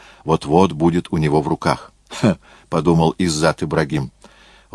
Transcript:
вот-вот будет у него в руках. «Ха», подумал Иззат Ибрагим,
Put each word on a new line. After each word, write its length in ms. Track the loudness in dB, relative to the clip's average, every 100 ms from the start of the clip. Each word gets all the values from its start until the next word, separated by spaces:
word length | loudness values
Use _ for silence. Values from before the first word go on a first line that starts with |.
| -20 -10
вот-вот 500 | -2 -2 2 2 2
будет 360 | 2 0 0 -2
у 60 | -2
него 240 | 0 0
в 80 | 0
руках. 440 | -2 -2 -4 -6 _ -18
«Ха», 260 | -2 0 -2 _ -20 -6
подумал 460 | -2 2 4 2 0
Иззат 460 | -2 0 0 0
Ибрагим, 500 | -2 -2 -2 -4 -6 _ -20 _ -20 -20 _